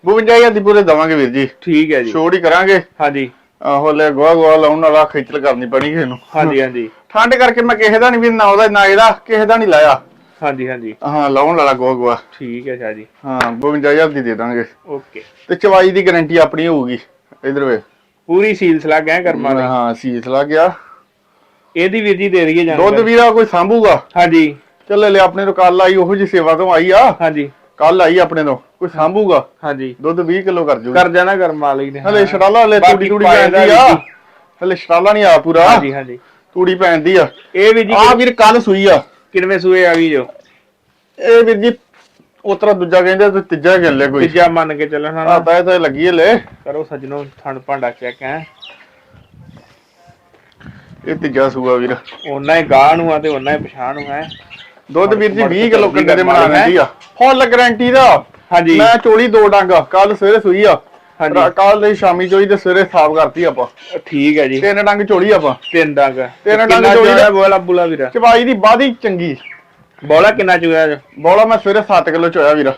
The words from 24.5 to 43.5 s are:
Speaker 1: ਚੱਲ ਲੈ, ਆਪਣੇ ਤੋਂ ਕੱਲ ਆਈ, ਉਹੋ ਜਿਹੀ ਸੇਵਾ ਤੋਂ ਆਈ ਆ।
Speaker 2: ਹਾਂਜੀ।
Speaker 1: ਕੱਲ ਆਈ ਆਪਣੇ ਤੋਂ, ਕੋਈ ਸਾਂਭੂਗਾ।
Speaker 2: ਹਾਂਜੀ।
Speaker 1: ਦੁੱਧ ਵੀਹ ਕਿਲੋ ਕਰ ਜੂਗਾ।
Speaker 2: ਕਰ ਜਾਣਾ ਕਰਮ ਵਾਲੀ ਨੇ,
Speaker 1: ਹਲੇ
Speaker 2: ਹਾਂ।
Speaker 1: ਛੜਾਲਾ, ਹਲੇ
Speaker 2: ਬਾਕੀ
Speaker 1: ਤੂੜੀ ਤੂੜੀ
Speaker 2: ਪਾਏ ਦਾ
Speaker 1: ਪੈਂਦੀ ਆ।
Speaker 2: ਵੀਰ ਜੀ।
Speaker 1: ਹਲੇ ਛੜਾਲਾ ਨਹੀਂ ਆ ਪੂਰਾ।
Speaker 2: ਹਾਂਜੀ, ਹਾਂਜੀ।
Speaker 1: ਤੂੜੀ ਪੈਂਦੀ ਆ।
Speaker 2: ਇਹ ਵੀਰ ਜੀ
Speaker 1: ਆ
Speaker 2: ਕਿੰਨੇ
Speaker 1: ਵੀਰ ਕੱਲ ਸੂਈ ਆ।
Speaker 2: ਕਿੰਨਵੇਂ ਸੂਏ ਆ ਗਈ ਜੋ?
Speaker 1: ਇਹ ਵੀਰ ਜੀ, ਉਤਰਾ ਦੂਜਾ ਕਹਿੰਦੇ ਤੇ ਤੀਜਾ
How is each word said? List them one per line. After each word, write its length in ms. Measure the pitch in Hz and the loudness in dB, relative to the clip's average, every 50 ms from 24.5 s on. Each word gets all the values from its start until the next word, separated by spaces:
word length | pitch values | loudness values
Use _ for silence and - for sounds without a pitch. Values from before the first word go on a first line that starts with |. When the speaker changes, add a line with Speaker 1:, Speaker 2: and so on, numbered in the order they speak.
| 143 135 _ _ _ _ _ - | -4 -12 _ _ _ _ _ -4
Speaker 1:
ਚੱਲ 240 | 202 208 214 208 | -2 0 0 2
ਲੈ, 80 | 196 196 | 2 2
ਆਪਣੇ 240 | 190 180 180 190 196 | 2 2 0 -4 -6
ਤੋਂ 80 | 196 | -4
ਕੱਲ 280 | 196 - 185 180 175 185 | -2 2 2 2 2 2
ਆਈ, 160 | 190 185 190 | 2 2 2
ਉਹੋ 180 | 190 180 170 202 | 0 0 0 -2
ਜਿਹੀ 120 | 196 196 | -4 -4
ਸੇਵਾ 280 | 185 - 180 160 160 160 | -2 -2 0 0 0 0
ਤੋਂ 180 | 160 190 185 | 0 0 0
ਆਈ 180 | 175 160 170 180 | 0 0 2 2
ਆ। 260 | 185 214 254 240 - - | 4 4 4 4 0 -2
Speaker 2:
ਹਾਂਜੀ। 300 | 170 160 156 147 143 139 _ _ _ _ _ | -4 -4 -4 -4 -8 -10 _ _ _ _ _
Speaker 1:
ਕੱਲ 260 | _ 147 160 175 185 | _ 0 0 2 2
ਆਈ 160 | 175 160 170 185 | 2 2 2 0
ਆਪਣੇ 260 | 175 156 160 160 151 | 0 0 -2 -4 -4
ਤੋਂ, 120 | 143 131 | -4 -4
ਕੋਈ 320 | 135 _ _ _ _ 180 170 | -6 _ _ _ _ -12 -10
ਸਾਂਭੂਗਾ। 600 | 165 156 156 160 190 208 214 190 165 135 - _ _ _ - | -4 -4 -4 -2 -2 -2 -2 0 0 -2 -2 _ _ _ -10
Speaker 2:
ਹਾਂਜੀ। 320 | 151 143 131 135 127 123 _ | -10 -10 -8 -10 -12 -12 _
Speaker 1:
ਦੁੱਧ 200 | 131 156 170 175 | -8 -6 -4 -4
ਵੀਹ 220 | 180 165 175 196 | -4 -4 -4 -4
ਕਿਲੋ 220 | 185 190 185 175 165 | -4 -4 -4 -4 -2
ਕਰ 140 | 147 135 117 | -2 -4 -4
ਜੂਗਾ। 240 | 113 123 127 180 | -4 -4 0 0
Speaker 2:
ਕਰ 60 | 180 170 | 0 2
ਜਾਣਾ 280 | 170 180 180 190 196 | 0 0 0 0 -2
ਕਰਮ 240 | 190 185 165 156 151 | -2 -2 -4 -4 -4
ਵਾਲੀ 300 | 147 143 139 139 139 139 | -4 -4 -4 -4 -6 -10
ਨੇ, 100 | 135 143 | -12 -8
Speaker 1:
ਹਲੇ 180 | 139 196 208 208 | -6 -2 0 0
Speaker 2:
ਹਾਂ। 80 | 196 | 0
Speaker 1:
ਛੜਾਲਾ, 380 | 196 196 185 185 196 208 233 233 | 0 0 0 0 2 4 2 2
ਹਲੇ 160 | 214 214 208 | 2 2 4
Speaker 2:
ਬਾਕੀ 120 | 175 185 | 4 4
Speaker 1:
ਤੂੜੀ 160 | 185 185 190 190 | 2 2 0 -2
ਤੂੜੀ 160 | 208 208 202 | -2 0 2
Speaker 2:
ਪਾਏ 240 | 180 175 170 - 170 | 2 4 4 2 2
ਦਾ 80 | 175 190 | 2 2
Speaker 1:
ਪੈਂਦੀ 140 | 190 208 | 4 4
ਆ। 140 | 208 - - | 6 6 6
Speaker 2:
ਵੀਰ 100 | 254 196 | 4 4
ਜੀ। 60 | 156 - - - _ _ _ _ _ _ _ _ _ 175 | 2 -4 -16 -20 _ _ _ _ _ _ _ _ _ -6
Speaker 1:
ਹਲੇ 120 | 190 185 | -6 -6
ਛੜਾਲਾ 360 | 170 - - 170 170 185 202 | -6 -4 -2 -2 0 2 2
ਨਹੀਂ 120 | 208 214 208 | 2 2 4
ਆ 140 | 185 165 151 | 4 4 4
ਪੂਰਾ। 300 | 143 165 160 165 170 - | 2 0 2 4 4 4
Speaker 2:
ਹਾਂਜੀ, 240 | - 220 143 135 | 4 2 0 -4
ਹਾਂਜੀ। 260 | 135 139 135 127 123 123 _ _ _ _ _ _ _ | -8 -10 -12 -14 -18 -20 _ _ _ _ _ _ _
Speaker 1:
ਤੂੜੀ 200 | 180 185 180 185 | -2 -2 -2 0
ਪੈਂਦੀ 420 | 180 190 175 170 160 151 175 190 | 0 0 0 0 0 0 2 2
ਆ। 120 | 180 156 139 - - _ _ - | 2 0 0 -4 -18 _ _ -4
Speaker 2:
ਇਹ 200 | 185 202 220 226 | 0 2 2 2
ਵੀਰ 120 | 226 226 | 2 0
ਜੀ 60 | 202 | 0
Speaker 1:
ਆ 40 | 214 | 2
Speaker 2:
ਕਿੰਨੇ 280 | 196 220 247 254 233 254 | 2 4 4 4 2 0
Speaker 1:
ਵੀਰ 100 | 254 240 | -2 2
ਕੱਲ 260 | - 220 208 233 240 | 2 2 4 4 2
ਸੂਈ 260 | 233 214 190 196 196 | 0 0 -2 2 2
ਆ। 160 | 196 170 139 - _ _ _ _ _ | 2 2 2 0 _ _ _ _ _
Speaker 2:
ਕਿੰਨਵੇਂ 260 | - 190 180 185 196 180 | -6 -4 -2 -2 -4 -2
ਸੂਏ 260 | 175 185 185 185 180 | 0 0 2 2 2
ਆ 80 | 175 170 | 2 2
ਗਈ 160 | 165 165 160 | 0 0 0
ਜੋ? 160 | 151 135 127 - - - _ _ _ _ _ _ _ _ _ _ _ _ _ _ _ - | -2 -4 -4 -6 -14 -20 _ _ _ _ _ _ _ _ _ _ _ _ _ _ _ -6
Speaker 1:
ਇਹ 260 | - 233 233 233 233 | 0 4 4 4 4
ਵੀਰ 120 | 226 226 | 4 0
ਜੀ, 160 | 202 208 240 240 - _ _ _ _ _ _ _ _ _ _ _ _ - | 0 0 -2 -4 -4 _ _ _ _ _ _ _ _ _ _ _ _ -6
ਉਤਰਾ 280 | 208 196 196 214 208 | -6 -4 -2 0 0
ਦੂਜਾ 280 | 202 185 180 170 170 185 | 0 0 -2 0 0 0
ਕਹਿੰਦੇ 300 | 180 185 190 190 208 202 | 2 2 0 2 0 0
ਤੇ 100 | 190 196 | 0 -2
ਤੀਜਾ 360 | 190 _ | -6 _